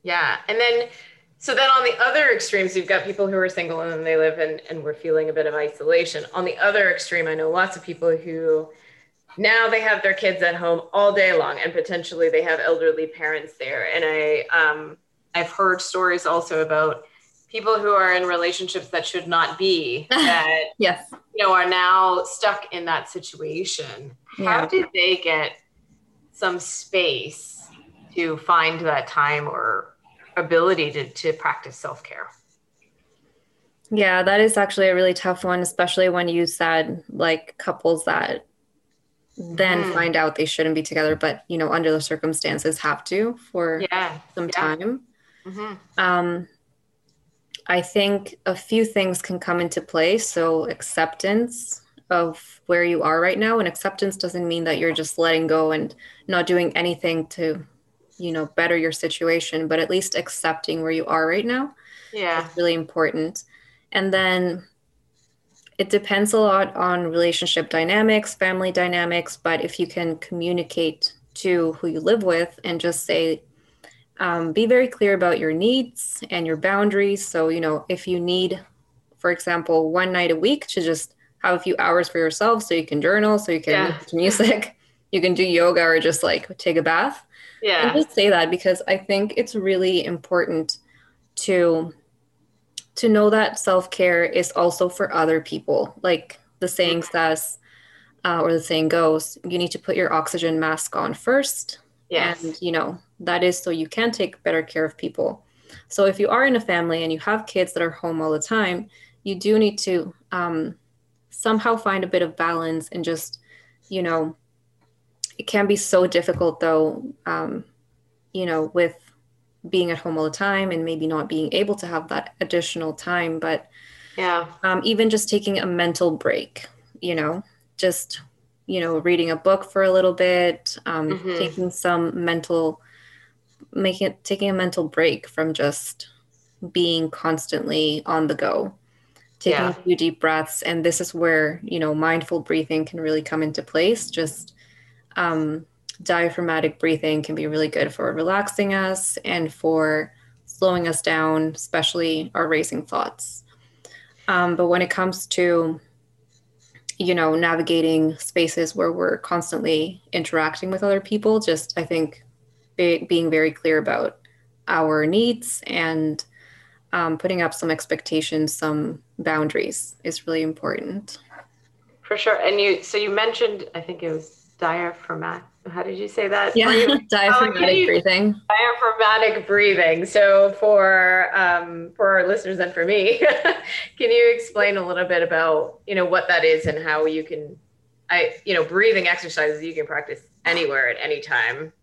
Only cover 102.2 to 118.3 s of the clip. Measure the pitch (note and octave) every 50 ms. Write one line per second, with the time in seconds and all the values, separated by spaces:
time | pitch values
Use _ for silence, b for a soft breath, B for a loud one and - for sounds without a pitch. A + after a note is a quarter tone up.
102.2 | F3 E3+ E3+ E3+ E3+ D#3+ D#3+ - F3+ F3 E3 D#3+ - - F3+ - _ _ _ _
103.2 | F3+ F3 F3 F3 F3+ F3+ F3 F3+ - F3+ E3 D#3+ D#3+ D#3 - - A3+ A#3 A3+ -
104.2 | G3 F3+ - _ _ F3 E3 D#3+ D#3 - - D#3+ D#3 D#3 - - - - - -
105.2 | - - - - B B B B B B B B B B - - G3 G3 F#3+ G3
106.2 | G3+ - A3 A#3+ C4 C4+ B3+ A3+ A3 - F3+ E3+ E3+ E3+ E3 E3 E3 D#3+ D#3+ D#3+
107.2 | - G#3 G#3 A3 G#3+ - - F#3+ F3+ F3+ - E3+ E3+ E3 D#3+ - - E3+ E3 D#3+
108.2 | D#3+ D#3 D3+ D#3 D3+ - A3 A3 G#3 F#3 F3 F3+ G#3+ b b b b b b b
109.2 | _ G3+ G3 F3+ G3 G#3 G#3+ G#3+ A3 G3+ G#3 G#3 - G3 F#3 F3 D#3+ F3+ - _
110.2 | _ _ - F3+ F3 E3+ E3 D#3+ D#3+ - - _ _ _ _ _ _ _ _ _
111.2 | _ _ - - - - A3 G#3+ - A#3+ A3+ A3 - G#3 G3 F#3+ F#3+ F#3 F#3 F3+
112.2 | F3 D#3+ E3 - E3 E3+ E3+ E3 E3 D#3+ D#3+ D#3+ D#3 - - F3 E3 E3 E3 D#3
113.2 | - - - B B B B B B B B B B _ G3 F#3 F3 E3 E3 E3
114.2 | D#3 D#3+ D#3+ _ _ _ _ _ _ _ _ _ _ _ _ _ _ _ _ _
115.2 | - - - - - - - G#3 G3+ G3 G#3 G3+ - - - F#3 F3+ F3+ F3+ E3+
116.2 | E3+ - E3+ - F3 E3 D#3+ - E3+ E3 D#3+ D#3+ D#3 D#3 - - - - - _
117.2 | _ F3 E3 E3 D#3+ - - - G#3+ _ _ _ _ _ _ _ _ _ _ _
118.2 | _ _